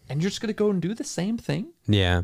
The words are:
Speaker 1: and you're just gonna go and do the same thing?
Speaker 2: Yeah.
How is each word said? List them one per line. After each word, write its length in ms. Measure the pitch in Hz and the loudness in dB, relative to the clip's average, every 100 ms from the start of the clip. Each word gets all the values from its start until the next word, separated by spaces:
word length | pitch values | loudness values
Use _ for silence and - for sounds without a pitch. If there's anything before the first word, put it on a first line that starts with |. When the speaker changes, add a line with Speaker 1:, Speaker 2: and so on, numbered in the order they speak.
| - | -8
Speaker 1:
and 140 | 147 | -2
you're 80 | 190 | -2
just 120 | - | -2
gonna 120 | 220 | -4
go 160 | 214 208 | 0 2
and 120 | 190 | 2
do 120 | 170 | -2
the 100 | 226 | -4
same 340 | 285 - 190 226 | -6 -4 -4 -4
thing? 360 | - 147 311 - - | -4 -4 -6 -6 2
Speaker 2:
Yeah. 340 | 104 90 87 | 4 4 2